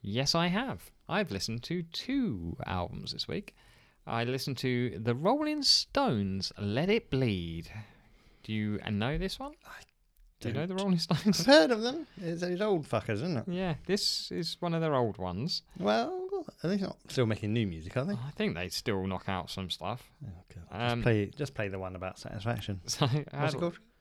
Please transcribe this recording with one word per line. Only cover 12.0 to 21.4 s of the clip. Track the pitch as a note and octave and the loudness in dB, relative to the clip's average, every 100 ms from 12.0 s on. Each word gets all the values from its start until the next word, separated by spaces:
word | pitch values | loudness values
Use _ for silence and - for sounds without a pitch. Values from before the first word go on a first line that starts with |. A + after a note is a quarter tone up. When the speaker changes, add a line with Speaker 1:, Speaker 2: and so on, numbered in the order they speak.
| D4+ - | -8 -8
Speaker 2:
It's | F3 E3 | -6 -2
those | F3+ F3+ | -2 0
old | G#3+ F#3 C#3 | 2 2 2
fuckers, | A2+ - G#2 | -2 0 -2
isn't | D#3 D3+ | 0 -2
it? | G#2+ | -2
Speaker 1:
Yeah, | F3+ F#3 C#3+ - | -2 -2 -2 0
this | G3+ - - - | 0 0 -2 -4
is | F3+ E3 - | -4 -4 -4
one | F3 | -2
of | E3 | 2
their | D#3+ C#3 | 2 4
old | A#2+ F#2+ | 2 0
ones. | F#2 F2 C#3+ - - - | -4 -2 -2 -4 -6 -4
Speaker 2:
Well, | F#3+ A3 B3 F#4 F#4 G4 D#4 - | 2 2 2 -2 -4 -4 -6 -6
are | D#3+ | -2
they | G3+ | 0
not | F#3+ - - | -2 -6 -8
still | - A#2 | 0 2
making | G#2+ G#2 | 2 0
new | A2+ | 0
music, | G#2+ D#2+ D#2+ - | 0 -2 -4 -4
are | |
they? | D3 | -2
Speaker 1:
I | G3+ C3 | -4 -6
think | - G#3+ E2 | -2 -2 0
they | F2+ | -4
still | - - G2 F#2+ | -4 -2 0 0
knock | F#2 - | -2 -2
out | F#2+ F2 | -4 -4
some | - F#2 | -6 -6
stuff. | - F2+ B2 - _ A#2 | -6 -4 -6 -10 _ -14
Speaker 2:
Oh, | F2 - | -14 -16
God. | - E2+ F#2 | -18 -12 -2
Just | A#2+ | 0
Speaker 1:
Um, | A#2+ | 2
Speaker 2:
play, | A#2 A2 G2+ | 4 4 2
just | - | -2